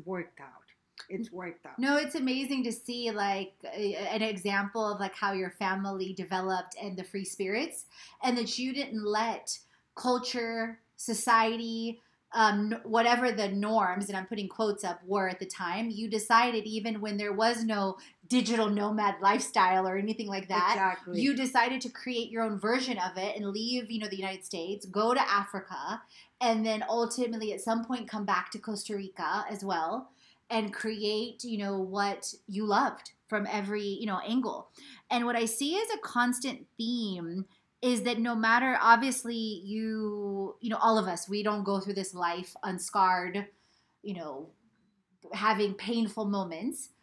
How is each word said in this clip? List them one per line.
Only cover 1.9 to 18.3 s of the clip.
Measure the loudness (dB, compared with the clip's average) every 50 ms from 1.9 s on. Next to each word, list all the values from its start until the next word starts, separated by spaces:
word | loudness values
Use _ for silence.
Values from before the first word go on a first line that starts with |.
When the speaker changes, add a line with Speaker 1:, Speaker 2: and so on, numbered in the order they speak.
| 2
Speaker 2:
it's | 2 2 0 -2
amazing | -2 0 0 0 0 0 0 0 0 0
to | -2 -2
see, | -4 -6 -8 -6 -4 -2 -2 -2
like, | 0 0 0 0 0 -2 -6 -10 _ -12
a, | -10 -6 -4 -2 -2 -2
an | -2 -4 -4 -2 0
example | 0 -2 -2 -2 -2 0 0 0 0 0 -2 -2 -2 -2 -2
of, | -2
like, | -4 -4 -4
how | -2 -2 0 0
your | 0 -2 -4
family | -4 -2 -2 0 0 0 -2 -4 -4 -4 -4 -6 -6
developed | -6 -6 -4 -2 -2 0 0 0 -2 -2 -4 -8 -10 -10
and | -8 -8
the | -8 -8
free | -8 -8 -8 -8
spirits, | -6 -6 -4 -4 -2 -2 -2 -2 -4 -6 -10 -14 -14 -18 -20 -20 -20 -10 -4 -2
and | 0 0
that | 0 0 -2 -4 -4
you | -4 -4 -4
didn't | -4 -6 -4 -6 -4 -2
let | 0 0 0 0 0 -2 -4 -6 -8 -8 -8 -10 _ _ _ _ _ _
culture, | -2 0 2 2 2 0 -2 -4 -4 -4 -2 -2 -2 -4 -4 -6 -10 _ _ _
society, | -10 -6 -4 -4 0 4 6 6 6 6 6 2 0 -4 -4 -4 -4 -4 -4 -6 -8 _ _ _ _ _ _ 4
um, | 6 6 6 6 4 2 0 -2
n-, | -4 -2
whatever | 2 4 4 6 6 6 6 4 2 2
the | 2 0 0
norms, | 0 0 0 2 4 4 4 4 2 0 -2 -2
and | -4
I'm | -4 -4
putting | -4 -4 -4 -4 -4
quotes | -2 0 0 0 0 0 -2
up, | -4 -6 -6 -4
were | 0 0 2 2 2
at | 0 -4
the | -8
time. | -10 -6 -6 -4 -2 -2 -2 -2 -4
You | -4 -4 -4 -2
decided | -2 -2 4 6 6 6 8 6 2 0 -2
even | -2 -4 -4 -2 -2 -4 -4
when | -4 -4 -2
there | -2 -2 -2 2
was | 4 4 4 4 2 0
no | 0 2 2 2 0 -2 -4 -10 -20 -20 _ -4
digital | 2